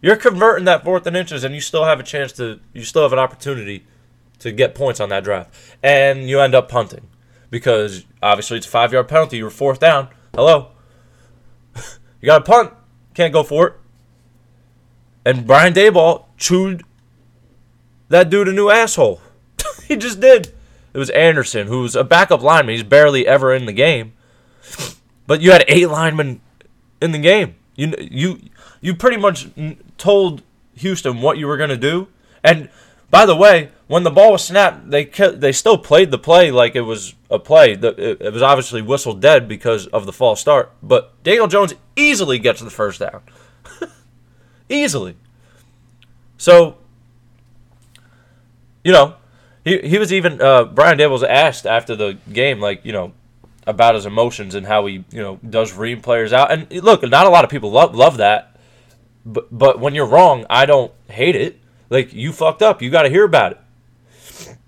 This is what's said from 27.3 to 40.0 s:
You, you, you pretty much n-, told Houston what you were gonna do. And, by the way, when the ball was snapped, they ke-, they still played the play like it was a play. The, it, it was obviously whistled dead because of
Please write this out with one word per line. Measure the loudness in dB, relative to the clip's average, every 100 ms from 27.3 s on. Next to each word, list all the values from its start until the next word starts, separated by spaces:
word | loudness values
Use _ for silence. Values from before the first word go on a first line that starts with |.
| 2 0 -10 _ -10
You, | -8 -8
you, | -12 -8 -8 -8 -18 _ _ _
you | -10 -2
pretty | -2 0
much | -2 -4 -12 -14
n-, | -14 -14 _ _
told | 0 0 0 -6 _ _ _ _
Houston | -8 -6 -8 -4
what | -4 -4
you | -6
were | -6
gonna | -6 -4
do. | -4 -6 -10 _ _ _
And, | -4 -4 -12 _ _ _ _
by | 2 2
the | 4
way, | 4 4 0 _ _
when | -4
the | -2
ball | 4 4
was | 4
snapped, | -2 0 0 -2 -6
they | -4 -4
ke-, | -2 -2 0
they | -4
still | -2 0 0
played | 2 2 2
the | -2
play | 2 4 4
like | 2 0 -2
it |
was | -8 -10 -14 -20 _
a | -8
play. | 2 4 4 2
The, | -6
it, | -4 -8 -8
it | -8
was | -2
obviously | 0 0 -2 -10
whistled | -6 -6 -6 -2
dead | 4 4 2
because | -10 -6 -6 -4
of | -8